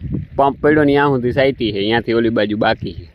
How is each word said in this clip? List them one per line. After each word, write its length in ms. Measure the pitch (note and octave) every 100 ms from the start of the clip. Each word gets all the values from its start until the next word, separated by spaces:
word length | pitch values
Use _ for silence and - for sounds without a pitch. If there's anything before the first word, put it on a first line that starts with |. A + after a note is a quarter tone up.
| - - - -
પંપ 260 | C#3 -
પડ્યો 220 | D3 D#3
ને, 80 | C#3+
ત્યાં 180 | C#3+ C#3+
સુધી 220 | C3 B2
સાઈટી 400 | C3 C3+ B2 A2
છે, 80 | G2+
ત્યાંથી 340 | G#2 A#2 A2+
ઓલી 160 | A#2 A#2
બાજુ 280 | A#2 G#2 G#2
બાકી 360 | A2 A2+ G#2
છે. 140 | E2 -